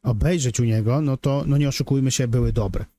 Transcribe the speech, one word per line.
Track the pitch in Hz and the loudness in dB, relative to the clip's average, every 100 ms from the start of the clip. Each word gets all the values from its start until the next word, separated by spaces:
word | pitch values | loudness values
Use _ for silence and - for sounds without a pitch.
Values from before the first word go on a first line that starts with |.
obejrzeć | 131 110 139 180 127 113 | -2 0 0 0 -2 0
u | |
niego, | 120 113 107 131 | 0 2 2 0
no | 151 131 | 0 0
to, | 147 139 143 | 0 -2 0
no | 143 | 2
nie | 143 | 2
oszukujmy | - 135 139 131 | -2 -2 0 0
się, | - 127 | 0 0
były | 123 117 | 0 0
dobre. | 113 101 87 - | 0 -2 -2 -6